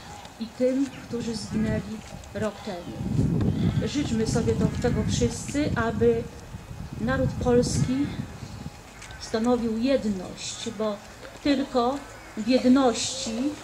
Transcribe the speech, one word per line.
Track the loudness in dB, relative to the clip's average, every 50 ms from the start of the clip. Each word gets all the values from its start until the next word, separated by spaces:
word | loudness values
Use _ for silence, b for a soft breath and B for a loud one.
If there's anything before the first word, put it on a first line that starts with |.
| B B B B B -14 -10 -10
i | -10
tym, | -8 0 2 2 4 4 2 0 0 -2 -8 -10
którzy | -8 -6 -4 -4 -4 -4
zginęli | -6 -6 -4 -2 0 2 2 0 0 -2 -6 -8 -10 -12 -14 -14 -14 -14 -10 -6
rok | -4 -4 -4 -4 -6 -8
temu. | -8 -8 -8 -8 -8 -6 -6 -4 0 2 2 2 2 2 2 2 2 2 2 2 2 2 2 0
Życzmy | 0 0 0 0 0 0 0 2
sobie | 2 2 2 2 2 2
to, | 2 2 2 2 0
tego | 0 2 2 2 2 0
wszyscy, | 2 2 2 2 0 -4 -6 -4 -2 0 0 2 2
aby | 0 0 0 2 4 6 6 6 4 0 -6 -10 -14 -14 -14 -14 -14 -12 -12 -12 -12 -10 -10 -6 -4
naród | -2 0 2 2 2 0 0 0 2
polski | 6 6 6 6 4 2 2 2 2 2 0 0 -2 -4 -6 -8 -10 -12 -14 -14 -12 -12 -12 -12 -12 -14 -16 -18 -18 -18 -16 -16 -16 -14 -14
stanowił | -6 -4 -2 0 2 4 2 2 2 0 0
jedność, | 0 2 2 2 2 2 0 -2 -2 -4 -8 -10 -10 -10 -10 -10 -8 -8 -6 -4
bo | -2 -2 -2 -2 -4 -10 -16 -16 -16 -16 -16 -10 -2 0
tylko | 2 2 2 0 0 0 2 2 2 0 -2 -6 -12 -16 -16 -16 -10 -8
w | -4 2
jedności | 4 4 6 8 8 8 8 8 6 4 2 -2 -4 -4 -6 -6 -4 -2 -2 -2 -2 -4 -6